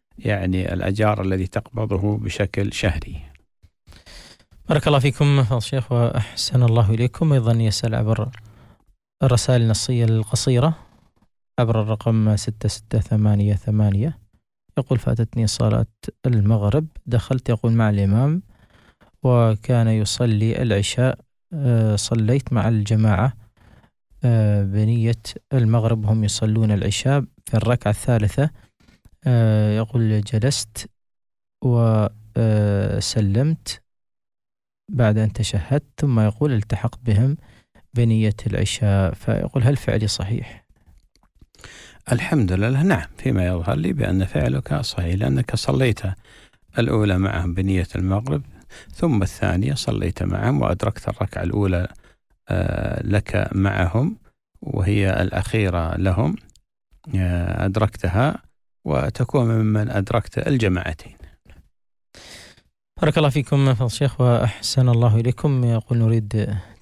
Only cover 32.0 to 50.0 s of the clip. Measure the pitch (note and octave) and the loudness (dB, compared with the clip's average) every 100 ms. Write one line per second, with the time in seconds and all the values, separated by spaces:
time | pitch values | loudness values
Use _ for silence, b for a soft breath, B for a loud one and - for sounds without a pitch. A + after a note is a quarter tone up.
32 | G#2 - - A#2 A2 G#2+ G#2 G2+ G2+ G#2 | 0 -4 -8 0 2 2 2 2 0 -2
33 | - - G2+ G#2+ D3+ D#3+ - - _ _ | -2 0 0 2 0 -2 -6 -16 _ _
34 | _ _ _ _ _ _ _ _ - C#3 | _ _ _ _ _ _ _ _ -6 0
35 | A2 G#2+ G#2+ - G#2+ G2+ - D3 - - | 2 2 0 -2 -4 -4 -2 -2 -4 -4
36 | C#3+ A2+ G#2+ - D3 A2+ - - B2+ - | 0 2 2 0 0 0 -2 -4 -4 -4
37 | A#2+ G2+ C3+ D#3 b b b b _ A#2+ | 0 2 2 -2 b b b b _ 0
38 | A#2 A2 G#2+ G#2+ G#2 F2+ G2 - G#2 G2 | 2 2 0 -2 -4 -2 -4 0 2 2
39 | F#2+ - - A2 - B2+ C3 C#3 - G#2+ | 2 -2 -2 -2 -2 0 2 2 0 0
40 | G#2+ - G2 A#2 - - _ _ _ _ | -2 -4 -4 -6 -8 -16 _ _ _ _
41 | _ _ _ _ - B B B B B | _ _ _ _ -20 B B B B B
42 | - B2 - D#3 F#2 F#2 A2 C3+ F#3+ E2+ | -4 -4 0 0 0 0 0 0 0 0
43 | - - C3 G#2 F2+ F2 E2 D2+ - - | -4 -8 -2 0 0 -2 -2 -2 -2 -2
44 | G2+ F#2+ F#2+ - - C2+ - D2 - - | -2 -2 -2 -2 -2 -4 -4 -4 -4 -6
45 | E2+ F#2 A#2+ C3+ - A#2+ - C3+ B2+ - | -4 -2 0 -2 -2 -4 -2 0 0 -2
46 | F#2+ - B B B B _ - A#2 A2 | -6 -10 B B B B _ -4 0 0
47 | G#2 F#2 G2 F2 F2 F2+ F#2+ F#2 E2+ F2+ | 2 0 0 -2 -4 -2 0 -2 -2 -4
48 | F#2 G2 C3 D3+ - - B B B - | -2 -2 -2 -4 -6 -18 B B B -4
49 | E3+ G#2+ F#2+ - G2 F2 C3 C#3 - G#2 | 0 2 0 -2 -2 -2 -2 -4 -4 -4